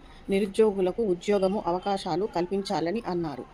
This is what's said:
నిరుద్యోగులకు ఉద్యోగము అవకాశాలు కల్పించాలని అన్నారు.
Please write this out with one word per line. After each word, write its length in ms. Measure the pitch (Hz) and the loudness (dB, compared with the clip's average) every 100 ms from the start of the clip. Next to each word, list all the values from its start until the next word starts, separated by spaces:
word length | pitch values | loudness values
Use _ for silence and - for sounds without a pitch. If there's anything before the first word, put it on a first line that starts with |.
| - - - | -6 -14 -2
నిరుద్యోగులకు 760 | 196 202 196 220 196 180 180 | 0 2 4 4 4 0 0
ఉద్యోగము 600 | 220 175 208 202 190 208 175 | 0 0 2 2 2 2 0
అవకాశాలు 600 | 180 202 196 196 165 220 | -2 0 -2 -2 -2 0
కల్పించాలని 760 | 170 175 196 196 170 165 220 185 | -2 -2 -2 -2 -2 0 -2 -2
అన్నారు. 380 | 175 165 123 - | -2 -2 -6 -12